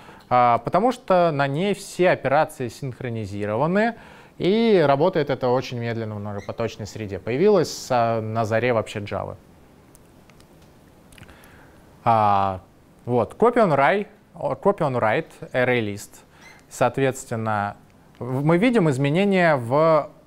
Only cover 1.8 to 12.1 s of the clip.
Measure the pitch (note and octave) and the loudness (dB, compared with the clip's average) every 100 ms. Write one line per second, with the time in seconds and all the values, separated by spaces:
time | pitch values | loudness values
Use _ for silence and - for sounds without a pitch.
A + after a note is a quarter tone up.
1.8 | - - F3+ D3 C3 C#3+ D#3 - B2 - | -8 0 2 2 2 2 0 -4 -10 -8
2.8 | C3+ A#2 B2+ A2+ G2+ G2+ G#2 G#2+ D#3 F#3+ | -12 -10 -8 -8 -8 -8 -4 -2 0 0
3.8 | A#3 A3+ - - - - E3+ G#3+ A#3 G3 | -2 -4 -16 -20 -20 -4 0 2 4 4
4.8 | D3 C#3 F3 F3+ C#3 B2+ B2+ B2+ C3 B2 | 4 2 2 0 -2 -2 0 0 -2 -6
5.8 | A#2 A2+ A2 G#2 G#2 G2+ - G#2+ A#2 - | -6 -6 -6 -8 -10 -10 -10 -8 -8 -8
6.8 | G#2 G#2+ G#2+ F#2+ - B2+ G3+ G3 C#3 - | -14 -10 -10 -8 -6 0 4 4 2 -6
7.8 | - B2 A#2 A2+ A2 A2+ A2 A2+ B2 A2+ | -2 0 2 0 -2 -4 0 0 2 0
8.8 | G#2 G#2+ G2+ G2 G2 G2 - - - - | -2 -8 -8 -8 -8 -12 -20 -20 -20 -20
9.8 | - - - - - - - - - - | -20 -20 -20 -20 -20 -20 -20 -20 -20 -20
10.8 | - _ - - - - - - - - | -20 _ -20 -20 -20 -20 -20 -20 -20 -20
11.8 | - - A#2+ | -20 -4 2